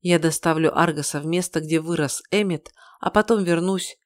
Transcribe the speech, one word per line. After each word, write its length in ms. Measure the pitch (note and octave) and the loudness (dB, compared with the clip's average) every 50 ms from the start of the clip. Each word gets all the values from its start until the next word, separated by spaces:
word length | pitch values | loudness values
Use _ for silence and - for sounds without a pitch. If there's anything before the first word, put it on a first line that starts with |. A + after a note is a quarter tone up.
Я 180 | - F3+ F3 E3 | 2 2 2 4
доставлю 580 | D#3+ E3 D#3 - - E3 D#3+ D#3+ D#3+ D3+ - | 2 0 -2 0 0 0 2 2 2 2 2
Аргоса 440 | - E3 E3+ D3+ D3+ D3 - - D3 | 2 0 0 0 -4 -6 -4 -6 -6
в 40 | D3 | -4
место, 360 | D#3 E3+ F3+ F3+ - - D#3+ | -2 -2 -2 -2 -2 -6 -6
где 180 | D#3 D3+ D#3+ D#3+ | -2 0 -2 -2
вырос 420 | D#3 E3 F3 D#3 D3+ C3+ - - - _ | 0 -2 -2 -2 -2 -2 -4 -8 -6 _
Эмит, 420 | - G#3 G#3 F#3+ E3+ D3 _ - _ _ - - - _ | -2 0 0 0 -4 -6 _ -16 _ _ -20 -20 -16 _
а 100 | - - | -6 2
потом 340 | - G#3 G#3+ G#3+ A#3 G#3+ F#3+ | 2 2 4 4 2 2 2
вернусь 540 | F3 E3+ E3 F3 F#3 G3 F3+ - - - _ _ | 2 2 2 2 0 -2 -2 -4 -8 -12 _ _